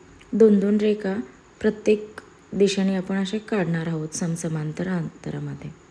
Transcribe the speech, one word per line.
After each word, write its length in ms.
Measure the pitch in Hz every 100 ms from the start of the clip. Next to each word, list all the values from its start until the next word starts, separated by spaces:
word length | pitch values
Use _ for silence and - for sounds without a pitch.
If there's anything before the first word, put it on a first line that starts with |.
| - - -
दोन 260 | 208 220 202
दोन 180 | 196 208
रेखा 380 | 214 208 190 202 - - - -
प्रत्येक 600 | 214 214 - 208 - - - - -
दिशेने 420 | 190 196 196 190 190
आपण 200 | 185 196
असे 220 | 190 220
काढणार 500 | 214 214 165 165 165
आहोत 220 | 160 156
समसमांतर 800 | - 175 165 170 160 156 156 185
अंतरामध्ये. 840 | 180 160 - 151 147 147 143 147 - -